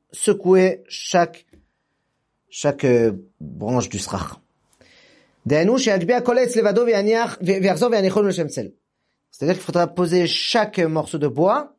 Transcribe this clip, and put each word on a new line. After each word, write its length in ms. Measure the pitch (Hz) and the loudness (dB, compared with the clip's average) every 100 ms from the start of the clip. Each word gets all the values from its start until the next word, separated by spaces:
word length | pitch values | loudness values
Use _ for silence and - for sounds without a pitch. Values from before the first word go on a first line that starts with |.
| _ | _
secouer 720 | - - 202 180 185 185 - - | -4 0 0 4 4 4 0 -8
chaque, 600 | - - 180 170 - _ _ _ _ _ _ _ _ _ _ _ | -14 -2 0 0 -4 _ _ _ _ _ _ _ _ _ _ _
chaque, 340 | - 147 139 | -4 -4 0
euh, 300 | 135 120 113 95 - _ | 2 4 4 0 -10 _
branche 480 | 76 64 104 123 - | -16 -10 -4 -2 -2
du 100 | 98 | -6
srach. 360 | - 92 82 - _ _ _ _ _ _ _ _ _ _ - | -6 -6 -8 -12 _ _ _ _ _ _ _ _ _ _ -2
De'anu 320 | 151 180 254 | 2 2 2
she'agbi 360 | 240 196 170 | 0 0 0
hakoletz 420 | 247 240 240 254 220 | 0 0 0 0 0
levado 300 | 202 196 240 | 0 2 2
ve'aniach, 540 | 208 208 226 233 - | 2 2 0 -2 -4
ve-, 180 | 180 196 | -2 0
ve'achzor 300 | 190 156 240 | 0 2 0
ve'anichon 320 | 226 190 196 | 2 2 2
l'shem 260 | 208 175 156 | 0 -2 -6
tzel. 260 | - 101 - _ _ _ _ _ | -6 -10 -14 _ _ _ _ _
C'est-à-dire 240 | - 151 185 | -6 -2 -2
qu'il 80 | |
faudra 240 | - 170 175 | -2 -2 0
poser 400 | 175 175 180 170 | 0 0 2 0
chaque 520 | - - 233 214 190 | -2 -2 0 0 0
morceau 380 | 165 160 - 156 | 0 -2 -4 -4
de 100 | 143 | -4
bois, 480 | 123 185 262 294 | 0 2 0 -4